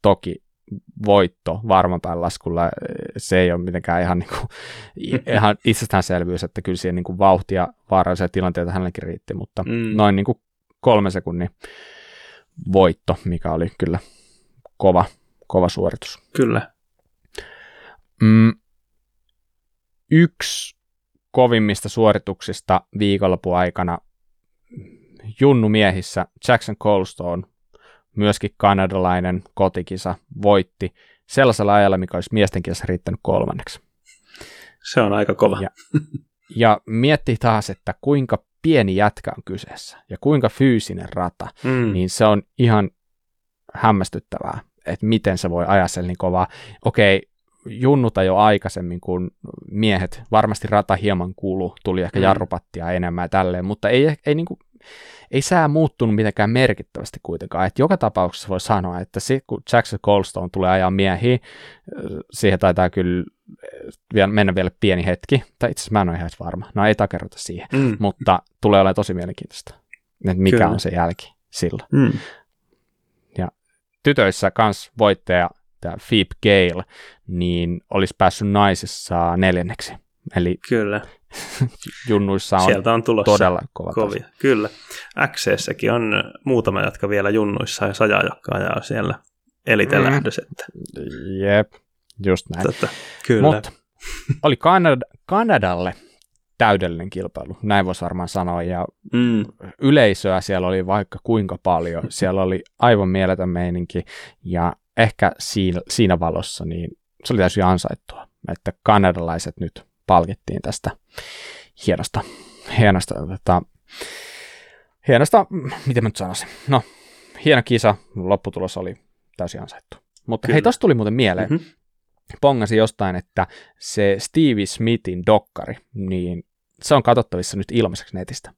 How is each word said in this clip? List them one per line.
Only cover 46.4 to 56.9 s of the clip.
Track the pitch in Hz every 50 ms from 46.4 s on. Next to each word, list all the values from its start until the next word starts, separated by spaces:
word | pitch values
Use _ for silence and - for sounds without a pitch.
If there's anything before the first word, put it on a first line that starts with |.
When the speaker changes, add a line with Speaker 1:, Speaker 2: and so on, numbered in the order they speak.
| 92 - - - - - - _ -
Speaker 1:
Okei, | - - - 104 101 98 98 - _ _ _ _ _ _ _ _
junnuta | - 113 113 127 131 143 139 123 113 - 98
jo | 95 92 92
aikaisemmin, | 98 104 107 107 101 - - - 92 90 87 87 87
kun | - - 90 90 92 - _ _ - - - - - -
miehet, | - 104 110 110 98 90 92 90 - - - -
varmasti | - - - 104 104 - - 95
rata | 107 104 101 - 98
hieman | 90 104 104 98 90 90 92 92
kulu, | - - 98 92 95 92 85 - - _
tuli | 101 92 92
ehkä | 87 87 - 98
Speaker 2:
Mm. |
Speaker 1:
jarrupattia | 95 95 95 95 90 - - 82 _ _ - 85 82 85
enemmän | 90 90 90 87 85 87 90
ja | 82
tälleen, | - 95 92 90 90 90 90
mutta | 95 104 _ - 104
ei, | 120 127 143 156 151 - -
ei, | 147 147
niinku, | 156 170 175 - _ _ _ _ _ _ - - - - - - - - _
ei | - 135
sää | 139 - 180 175 160 147
muuttunut | 143 156 160 147 _ _ 127 113 107
mitenkään | 104 110 104 - - 104 107
merkittävästi | 113 127 131 120 101 - - _